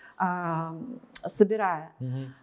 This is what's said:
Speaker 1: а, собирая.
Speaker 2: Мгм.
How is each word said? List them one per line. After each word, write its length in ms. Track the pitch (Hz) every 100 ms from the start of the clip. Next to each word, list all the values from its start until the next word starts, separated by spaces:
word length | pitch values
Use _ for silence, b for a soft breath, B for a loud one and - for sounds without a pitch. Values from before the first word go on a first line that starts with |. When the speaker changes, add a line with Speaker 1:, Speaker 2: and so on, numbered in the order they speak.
| B -
Speaker 1:
а, 560 | 185 180 175 160 165 165 165 - - - -
собирая. 680 | - 202 214 196 160 160 -
Speaker 2:
Мгм. 340 | 127 131 135 -